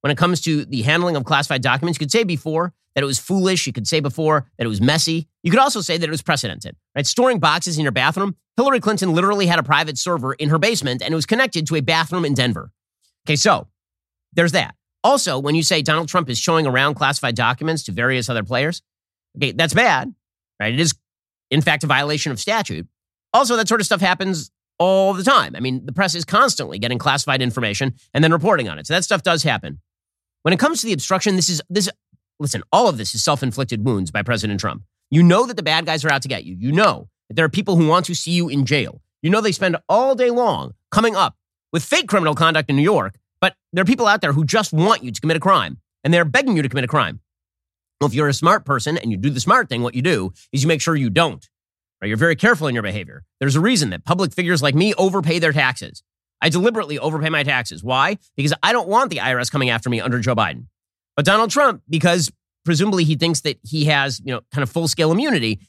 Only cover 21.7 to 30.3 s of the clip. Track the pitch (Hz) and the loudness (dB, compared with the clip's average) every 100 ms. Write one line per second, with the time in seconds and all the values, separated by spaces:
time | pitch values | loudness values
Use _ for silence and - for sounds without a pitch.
21.7 | 147 151 135 147 151 151 113 - 220 - | 0 2 0 0 -4 -4 -4 -2 -2 -2
22.7 | 82 98 _ _ _ _ 240 247 233 208 | -8 -12 _ _ _ _ 2 2 2 2
23.7 | 226 - 190 185 180 190 165 - _ _ | 0 0 2 2 0 -2 -4 -8 _ _
24.7 | - 185 233 - 190 196 254 80 78 131 | -2 2 4 2 2 4 4 2 -4 -4
25.7 | 127 135 143 190 170 - 208 262 - 90 | -4 -6 -2 -2 -2 0 2 2 0 -8
26.7 | 95 117 123 143 139 143 131 123 113 110 | -6 -4 -2 0 -2 0 -2 -2 -2 -4
27.7 | 101 139 - _ 143 160 165 190 170 104 | -2 -4 -6 _ 2 2 4 2 0 0
28.7 | 76 78 175 - 196 180 165 151 110 71 | -8 -4 -2 0 0 0 0 0 -2 -6
29.7 | 73 _ _ _ _ _ | -14 _ _ _ _ _